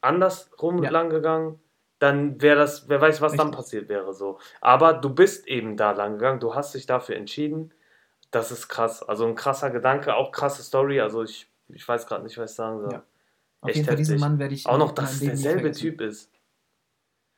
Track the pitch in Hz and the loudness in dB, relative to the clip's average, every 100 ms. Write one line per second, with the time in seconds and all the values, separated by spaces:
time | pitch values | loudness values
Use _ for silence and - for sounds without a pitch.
0 | 131 170 185 180 - - 160 175 139 165 | 0 2 2 0 -12 -6 -2 0 0 0
1 | 165 160 156 160 160 156 _ _ _ - | 0 0 0 0 -2 -8 _ _ _ 0
2 | 143 143 143 131 147 147 147 - - 143 | 2 4 0 4 6 6 4 0 -2 4
3 | 156 151 151 147 147 131 117 107 104 101 | 4 4 2 2 0 -2 -8 -8 -6 -6
4 | 95 95 98 95 - - 120 131 165 160 | -6 -6 -8 -8 -14 0 4 8 8 4
5 | 139 131 196 - - 127 110 107 107 101 | 2 4 4 4 -6 -6 -4 0 0 2
6 | 104 107 123 131 117 131 143 131 - 127 | -2 0 0 0 -2 -4 -6 -8 -2 -2
7 | - 95 104 - 151 156 160 _ _ _ | -2 -8 -8 -6 -6 -6 -10 _ _ _
8 | _ _ _ 120 113 117 - - 113 - | _ _ _ -4 -4 -8 -10 -2 -2 -4
9 | - 107 117 113 143 135 139 120 127 143 | -6 -2 -2 -2 -2 -2 -2 0 0 0
10 | 143 113 135 - 143 139 - 135 139 139 | 0 0 -2 -2 -4 -4 -2 0 2 0
11 | 107 113 107 - - _ _ - - 120 | 0 -2 -8 -10 -20 _ _ -12 -6 -4
12 | - 98 110 - 110 - 113 110 101 98 | -4 -8 -8 -12 -12 -8 -8 -6 -8 -10
13 | - _ _ _ _ _ 131 151 147 147 | -14 _ _ _ _ _ -4 -2 0 0
14 | 156 147 147 147 139 135 - 135 147 151 | 2 2 2 0 -2 -4 0 2 2 0
15 | 131 135 139 139 139 180 156 151 160 - | -6 -4 -4 -2 0 0 -2 -4 -6 -6
16 | 107 107 - _ _ _ _ _ _ _ | -8 -10 -18 _ _ _ _ _ _ _
17 | _ _ _ | _ _ _